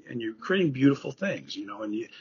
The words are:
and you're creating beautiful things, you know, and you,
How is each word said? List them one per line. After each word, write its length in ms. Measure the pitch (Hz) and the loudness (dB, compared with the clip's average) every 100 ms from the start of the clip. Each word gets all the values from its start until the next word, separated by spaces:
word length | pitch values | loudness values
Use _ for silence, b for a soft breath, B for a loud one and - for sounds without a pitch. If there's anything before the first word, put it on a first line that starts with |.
| - | -8
and 140 | 123 | -6
you're 120 | 113 | -6
creating 360 | 113 - 190 165 | -6 0 2 2
beautiful 400 | 127 139 139 127 | 6 6 4 0
things, 460 | 135 196 92 67 - | -6 -4 -4 -8 -12
you 100 | - | -10
know, 160 | - | -8
and 120 | 107 | -6
you, 140 | 107 - B | -4 -6 B